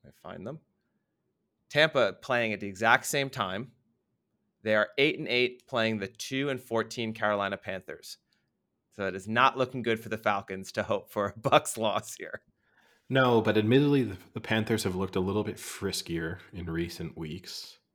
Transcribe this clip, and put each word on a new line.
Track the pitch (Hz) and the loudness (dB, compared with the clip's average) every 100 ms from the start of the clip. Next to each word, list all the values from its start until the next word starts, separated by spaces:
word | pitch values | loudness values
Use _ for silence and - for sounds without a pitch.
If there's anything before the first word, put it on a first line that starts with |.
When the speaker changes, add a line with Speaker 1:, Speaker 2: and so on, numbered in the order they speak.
| - | -20
Speaker 1:
I | - | -18
find | 82 87 98 | -14 -12 -12
them. | 156 _ _ _ _ _ _ _ _ _ _ _ | -14 _ _ _ _ _ _ _ _ _ _ _
Tampa | 147 156 147 107 92 | 2 4 4 2 0
playing | - 123 113 | -2 0 0
at | 101 | -2
the | 101 | -6
exact | 92 113 127 - | 0 4 4 4
same | 147 135 | -2 -2
time. | 131 98 95 135 _ _ _ _ _ _ _ _ _ | -2 -4 -4 -8 _ _ _ _ _ _ _ _ _
They | 110 | 0
are | 107 104 - | 2 2 2
eight | 143 - | 2 2
and | 156 | -2
eight, | 123 123 123 _ | 2 2 -2 _
playing | 123 110 110 | 0 0 0
the | 98 | -6
two | - - 135 143 | -8 -6 -4 -4
and | 131 | -4
fourteen | 127 113 110 - 113 | -2 -2 -2 -4 -6
Carolina | 110 107 104 98 98 | -2 0 0 -2 -4
Panthers. | - 95 - 78 - - _ _ _ _ _ _ _ | -8 -10 -10 -16 -14 -20 _ _ _ _ _ _ _
So | - 98 | -6 -4
it | |
is | 92 98 | -4 -2
not | 113 135 131 | 4 4 4
looking | 127 135 | -2 -2
good | 117 110 | -2 -2
for | 110 | -2
the | 107 | -4
Falcons | 110 101 - 95 95 | 0 -2 -4 -10 -8
to | - | -6
hope | 101 104 - | -2 -2 -2
for | - 101 | -4 -4
a | |
Bucs | 110 120 151 - - | -2 4 4 2 -2
loss | 110 98 - - | -2 -2 -6 -14
here. | 85 - _ _ _ _ _ _ _ | -12 -14 _ _ _ _ _ _ _
Speaker 2:
No, | 131 127 120 | 4 6 6
but | 110 104 | 6 4
admittedly, | 107 131 143 143 | 6 6 6 4
the, | 117 90 - | 2 -4 -12
the | - | -12
Panthers | - 110 110 110 | -2 0 2 0
have | 101 92 | 0 -2
looked | 95 95 | -2 0
a | |
little | 92 101 | 0 -2
bit | 104 - | -2 -8
friskier | - - 101 90 - 82 82 92 - | -12 -8 -6 -6 -6 -6 -4 -8 -12
in | 87 87 | -12 -6
recent | 82 85 - 82 - | -4 -6 -6 -12 -10
weeks. | 80 85 - - - - _ | -10 -10 -12 -14 -14 -20 _